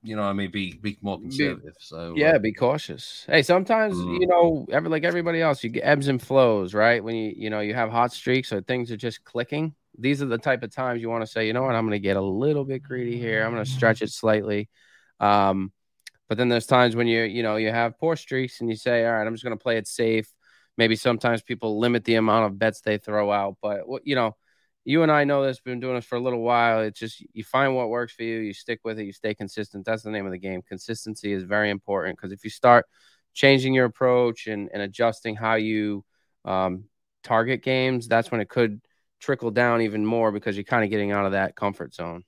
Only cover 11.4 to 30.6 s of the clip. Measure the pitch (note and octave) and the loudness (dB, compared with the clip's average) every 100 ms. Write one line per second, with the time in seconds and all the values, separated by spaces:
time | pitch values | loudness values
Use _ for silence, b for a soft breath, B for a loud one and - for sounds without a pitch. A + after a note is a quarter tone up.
11.4 | A2 A#2 C3 A2+ A2 G#2 F#2+ G2 G2 F#2+ | -2 0 0 0 0 0 0 0 0 0
12.4 | C#3 D3 C#3 C3 C#3 B2+ A#2+ A#2+ A#2 A2 | 0 0 -2 -8 -8 -6 -4 -4 -2 -2
13.4 | A2 A#2 G#2+ C3 A#2 A2+ - - A2+ G#2+ | -2 -2 -4 2 2 2 -2 -2 2 2
14.4 | G2+ G#2 G#2+ b b b b b G#2 G2+ | 0 -4 -6 b b b b b 2 4
15.4 | G2 F#2+ F#2+ _ _ _ - _ _ A2 | 4 2 -2 _ _ _ -20 _ _ 0
16.4 | B2 A#2+ A2 C3 B2 A2+ A#2+ A2+ A2+ A2+ | 2 2 4 4 4 4 2 2 0 -2
17.4 | A2+ G#2+ A2 A#2 A#2 A2+ D#3+ D#3+ - C3 | -2 0 0 0 -2 0 -2 -2 -4 -4
18.4 | C3 - A#2 A2 B2 A#2+ A2+ A2+ A2 A2+ | -4 -6 -6 -4 0 2 2 0 -2 -6
19.4 | B2 A2 B2+ A2+ A2 - A2+ A2+ A2 _ | -8 -6 -2 -2 -4 -2 0 0 -2 _
20.4 | b b b - A2+ A2 B2+ A#2 B2 A2+ | b b b 0 2 4 2 2 0 0
21.4 | - A#2 A2+ G#2+ A#2+ A#2+ G#2+ A2+ A2 A2 | -4 -6 -4 0 2 2 2 2 4 4
22.4 | G#2+ G2 A2 G#2 - G#2 - G#2+ G2+ G2+ | 2 2 -2 0 -4 -4 -2 -2 0 0
23.4 | G2 F#2+ G#2 G2+ - B2+ - C3+ A2+ - | -2 -4 -6 -6 -6 -10 -2 0 0 -4
24.4 | _ _ _ _ - D3+ D#3+ D3+ C#3+ C#3+ | _ _ _ _ 0 2 4 4 4 2
25.4 | C3+ B2+ - B2 C3 B2 - B2 B2+ B2 | 0 -2 -8 -8 -4 -4 -4 -4 -2 -2
26.4 | A#2 A#2+ A#2 A2+ A2 G#2+ A2+ - - G#2+ | 0 2 4 2 0 -4 -12 -12 -18 -16
27.4 | G#2+ B2+ C#3 B2+ A#2 A#2+ A#2 - A2+ A2+ | -4 0 2 0 -2 -4 -6 -8 -6 -6
28.4 | G#2+ G2 - A2+ A#2 A2 G2+ G2 A2 G#2+ | -6 -10 -10 -8 -6 -8 -10 -8 -6 -6
29.4 | G2+ - G#2 G2+ G2 A2+ A2 G#2+ G2 F2+ | -8 -8 -10 -8 -6 -6 -4 -6 -6 -8
30.4 | F#2+ F#2 | -8 -8